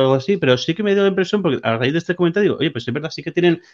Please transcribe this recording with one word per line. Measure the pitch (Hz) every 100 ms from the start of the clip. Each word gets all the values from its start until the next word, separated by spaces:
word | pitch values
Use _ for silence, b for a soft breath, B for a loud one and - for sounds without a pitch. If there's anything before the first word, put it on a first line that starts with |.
algo | 131 135
así, | 131 196
pero | 143 123
sí | -
que | 165
me | 208
dio | 202
la | 196
impresión, | 190 175 208
porque | 180 120
a | 117 113
raíz | 127
de | 165
este | 175 175
comentario | 175 202 190
digo, | 110
"Oye, | 151
pues | 131 117
es |
verdad, | 143 156
sí | -
que | 160
tienen | 175 175 165 b